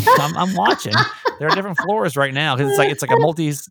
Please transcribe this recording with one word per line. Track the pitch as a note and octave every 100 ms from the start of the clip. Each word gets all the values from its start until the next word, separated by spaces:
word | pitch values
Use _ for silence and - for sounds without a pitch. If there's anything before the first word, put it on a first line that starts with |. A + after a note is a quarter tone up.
<laughs> | A4 B4+
I'm, | D3 E3+
I'm | F3+
watching. | F#3 G#3 - - - G#4+ - - -
There | D3+
are |
different | F#3 G3 D#3+
floors | F3 G#3+ F#3+ C3+
right | C#3
now | C3+ D3+ B2+
'cause | C#3
it's | C3+
like, | C#3+
it's | D3
like | C3+
a | B2
multi, | D#3 D#3+ D3+ C#3 -